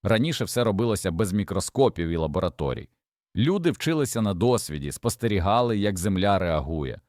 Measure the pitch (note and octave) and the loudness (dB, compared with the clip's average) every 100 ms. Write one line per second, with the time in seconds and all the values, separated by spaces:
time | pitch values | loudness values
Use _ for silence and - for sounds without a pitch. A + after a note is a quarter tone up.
0 | - A2+ D#3 D3 A2+ A#2+ A2+ F#2+ A#2 G2+ | 2 2 2 -2 -2 0 0 2 0 0
1 | F#2 E2 G#2 G#2 F#2 F#2+ - - B2+ - | -2 -2 0 0 -2 -4 -2 2 2 2
2 | E2 E2+ D#2 D#2 E2+ - C#2+ B1 - _ | -2 0 0 0 -2 -2 -4 -4 -10 _
3 | _ _ _ - C3+ G3 E3+ A#2+ - D#3+ | _ _ _ 0 2 2 0 0 -2 0
4 | C3+ A#2 G#2 F2 A#2 A#2 - D2+ C#2 - | 0 0 -2 2 2 2 -2 -6 -6 -4
5 | A#2 - A#2 G2+ F2 A2+ A#2+ G#2+ G#2 F#2 | -6 -2 0 2 2 2 2 0 0 0
6 | G2 F#2 G2+ G2 F2 D#2 C#2 D#2+ C2+ G#1+ | 0 2 2 2 2 0 -2 -4 -6 -8